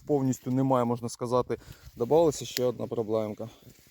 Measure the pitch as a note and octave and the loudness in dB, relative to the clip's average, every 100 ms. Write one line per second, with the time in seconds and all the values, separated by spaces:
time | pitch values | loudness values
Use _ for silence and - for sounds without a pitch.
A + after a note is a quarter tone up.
0 | C3 D3 C3 B2 C3 B2+ C3+ C3 A#2 A#2 | 0 2 2 0 -2 0 2 4 2 0
1 | A#2 - B2 B2+ A#2+ A#2 - - - - | -6 -8 -2 0 0 -4 -10 -20 -14 -6
2 | A#2 D3+ E3 - A#2 - B2 A#2 A2+ A#2+ | 2 4 4 2 -4 -2 -2 -2 -4 -4
3 | G#2 A2 G#2+ G#2 A2+ - - - _ | -2 -2 -2 -6 -12 -14 -20 -20 _